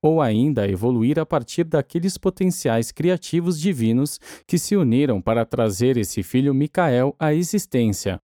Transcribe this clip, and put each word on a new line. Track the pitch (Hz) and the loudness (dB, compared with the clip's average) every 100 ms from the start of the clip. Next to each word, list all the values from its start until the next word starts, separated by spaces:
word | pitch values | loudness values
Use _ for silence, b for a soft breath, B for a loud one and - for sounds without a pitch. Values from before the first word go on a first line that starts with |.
ou | 156 160 | 2 2
ainda | 135 107 139 139 101 | 2 2 2 2 0
evoluir | 95 117 123 113 156 | 0 0 0 0 0
a | 156 | 0
partir | 156 117 - | -2 -4 -4
daqueles | 165 160 135 175 185 - | 0 0 -2 -2 -4 -2
potenciais | 190 - 185 170 139 113 113 | -4 0 -2 0 0 0 -2
criativos | - 165 180 - 165 175 165 | -2 -2 -2 -2 -2 -2 -2
divinos | 170 147 113 117 147 - B B _ | -2 0 2 2 0 -6 B B _
que | 175 | -4
se | - 202 | 0 0
uniram | 143 117 143 104 | 2 2 2 0
para | 90 117 | 0 0
trazer | 113 - 110 95 123 123 | 0 0 0 2 0 2
esse | 101 - | -2 -4
filho | 98 127 139 | -2 0 2
Micael | 135 147 - 170 123 131 - | 0 -2 0 0 2 0 -2
à | 156 | -2
existência. | 156 175 208 - 127 113 98 - 90 _ | 0 0 -4 -2 0 0 0 -4 -6 _